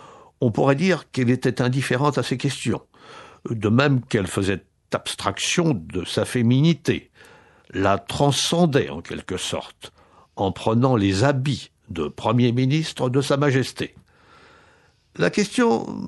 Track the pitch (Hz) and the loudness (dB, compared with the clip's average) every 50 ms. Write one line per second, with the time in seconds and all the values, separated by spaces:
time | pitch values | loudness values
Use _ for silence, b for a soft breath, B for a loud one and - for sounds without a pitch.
0 | B B B B B B B B 135 117 98 - 143 139 139 139 180 190 170 143 | B B B B B B B B -2 0 2 2 4 4 4 4 2 2 0 0
1 | - _ - 131 127 117 127 - - 131 107 - 123 123 127 139 127 - 123 123 | -4 _ -4 0 2 2 2 2 0 -2 0 0 0 0 0 -2 -2 -2 0 0
2 | 147 147 139 139 120 - 135 123 - 139 - - - 117 90 - - _ B B | 2 0 0 0 -2 -2 -4 -4 -4 -4 -6 -4 -4 -4 -4 -4 -8 _ B B
3 | B B B B B B B B B - 117 107 104 104 110 127 143 147 135 123 | B B B B B B B B B -8 -4 -2 0 2 4 4 4 4 2 0
4 | 120 - - 107 92 90 - 104 98 95 98 87 - _ _ _ _ _ - - | 0 0 0 0 0 -2 -2 -2 -2 0 -2 -4 -6 _ _ _ _ _ -6 -6
5 | - - - - - 101 98 - - - - 180 170 160 135 90 78 - - 90 | -6 -8 -8 -6 -4 -4 -4 -4 -4 -4 0 0 0 0 0 -2 -4 -8 -8 -8
6 | 82 - - - 101 - - 127 113 117 123 135 151 170 160 - - - 101 71 | -6 -4 -4 -4 -2 -2 0 0 2 2 4 4 4 2 2 2 0 -2 -2 -2
7 | - _ b b b b b b b b b b b b - 95 98 95 98 98 | -4 _ b b b b b b b b b b b b -2 0 2 2 2 0
8 | - - - - 143 143 131 - - - 175 170 180 160 131 135 80 69 71 78 | -2 -4 -2 2 2 2 2 2 0 0 2 2 4 4 2 2 0 -2 -6 -10
9 | - - 82 76 - - 92 87 - - - 73 - - - _ - - b b | -10 -10 -10 -10 -8 -8 -8 -8 -6 -6 -6 -8 -8 -10 -16 _ -20 -20 b b
10 | b b b b b b b - 104 95 87 - - 113 113 117 131 135 127 107 | b b b b b b b -4 -2 -2 -2 -2 0 0 2 4 4 4 4 4
11 | 98 98 95 98 123 143 143 131 131 147 127 - - - _ _ _ - 90 82 | 4 2 2 2 2 2 2 0 0 -2 -4 -4 -8 -14 _ _ _ -10 -8 -6
12 | 76 73 - - - 110 120 123 120 120 117 123 131 131 147 160 156 - - - | -6 -6 -6 -4 -2 0 2 4 2 2 2 2 0 0 0 0 -2 -4 -4 -4
13 | 131 127 123 143 135 - 143 139 147 143 123 135 123 - - - 123 - - - | -2 0 0 0 0 0 0 2 2 2 2 2 0 -2 -6 -10 -10 -10 -12 -18
14 | _ _ b b b b b b b b b b b b b b b b b b | _ _ b b b b b b b b b b b b b b b b b b
15 | b b - - 170 175 - 208 202 - - 254 240 233 226 - - - 52 - | b b -6 -2 -2 0 0 0 -2 0 0 0 2 2 2 0 -2 -6 -10 -10
16 | - | -10